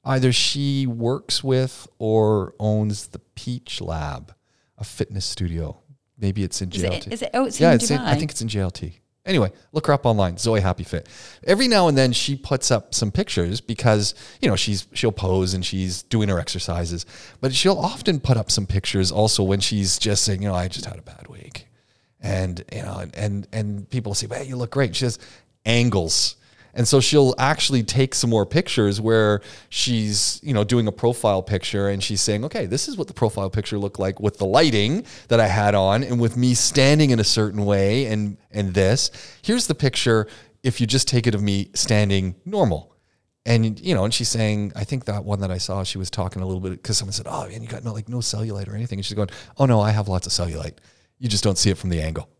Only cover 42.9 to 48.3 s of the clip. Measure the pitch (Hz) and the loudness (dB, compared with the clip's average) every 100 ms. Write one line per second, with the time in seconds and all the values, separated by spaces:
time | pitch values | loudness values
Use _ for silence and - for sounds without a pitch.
42.9 | _ _ _ _ _ - 117 113 104 185 | _ _ _ _ _ 2 4 2 -2 -2
43.9 | 131 104 - 117 117 107 104 104 - 101 | 0 0 0 -2 0 0 0 -4 -6 -6
44.9 | 131 117 104 101 101 98 90 - 98 92 | -6 -4 -6 -4 -2 -2 -4 -4 -4 -4
45.9 | 95 92 - 95 95 92 92 92 90 - | -6 -6 -4 -4 -4 -6 -4 -6 -8 -4
46.9 | 107 98 104 - - 82 113 113 113 117 | -4 -2 -8 -6 -8 -8 -12 -12 -10 -8
47.9 | 107 107 123 113 | -8 -6 -6 -4